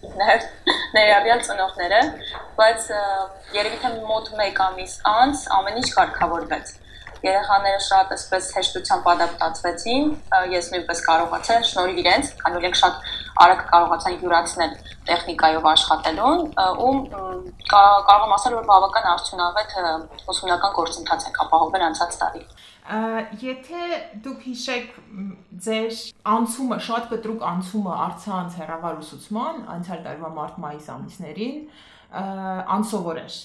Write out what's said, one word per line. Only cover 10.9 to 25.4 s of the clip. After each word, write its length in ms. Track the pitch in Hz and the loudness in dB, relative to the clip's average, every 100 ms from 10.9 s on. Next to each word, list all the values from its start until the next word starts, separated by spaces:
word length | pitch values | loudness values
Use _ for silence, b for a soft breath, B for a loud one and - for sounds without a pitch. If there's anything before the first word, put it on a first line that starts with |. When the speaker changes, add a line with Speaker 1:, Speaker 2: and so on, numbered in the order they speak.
| 170 | -4
Speaker 1:
կարողացա, 600 | - 165 170 165 - 233 | 2 2 2 -4 0 0
շնորհիվ 380 | 233 196 180 175 | 2 -2 -2 0
իրենց, 320 | 175 208 285 | 2 2 0
քանի 220 | - 165 175 | -4 -2 -2
որ 80 | |
իրենք 160 | 180 180 | -2 2
շատ 260 | 180 180 B B B | 2 2 B B B
արագ 300 | - 175 185 | 6 8 8
կարողացան 540 | - 170 170 170 185 175 | 6 4 4 0 -2 -4
յուրացնել 540 | 180 170 170 - 160 - - - | 2 2 2 -2 -4 -4 -18 -14
տեխնիկայով 680 | - 170 - 165 160 160 156 | -2 -2 -2 2 2 4 4
աշխատելուն, 760 | 160 - 156 160 160 233 339 320 | 4 2 0 0 0 2 2 0
ը, 160 | - 190 | 0 0
ու, 180 | 180 240 | 2 2
մ, 640 | 269 262 202 190 185 185 - | 0 -2 -10 -10 -10 -12 -16
կա-, 420 | - 208 202 202 | 4 8 10 8
կարող 240 | 202 202 220 | 8 8 8
եմ 80 | 202 | 2
ասել, 180 | 254 233 | 2 -2
որ 120 | 208 | 6
բավական 400 | 196 190 226 190 | 6 6 0 0
արդյունավետ, 680 | 175 - 185 175 190 214 | -2 -4 -2 -2 0 -4
ը, 200 | 196 175 160 - - | -4 -2 -4 -6 -16
ուսումնական 540 | - 185 185 175 196 196 | -8 -6 -2 0 0 0
գործընթաց 500 | 165 170 165 160 - | -2 -4 -4 -4 -4
ենք 120 | - | -6
ապահովել 440 | - 160 160 185 170 | 2 2 2 0 0
անցած 340 | 156 170 - | 0 -4 -2
տարի։ 240 | 170 165 - - b b | -4 -4 -16 -20 b b
Speaker 2:
Ա, 180 | - 214 226 226 - 208 | -10 -6 -4 -6 -8 -10
եթե 460 | 254 254 - 349 349 330 - 202 | -10 -10 -12 -10 -6 -8 -8 -14
դուք 260 | 262 226 | -14 -14
հիշեք, 500 | 254 240 - 240 240 - | -12 -10 -8 -8 -10 -18
մ, 260 | - 202 196 185 | -20 -12 -12 -12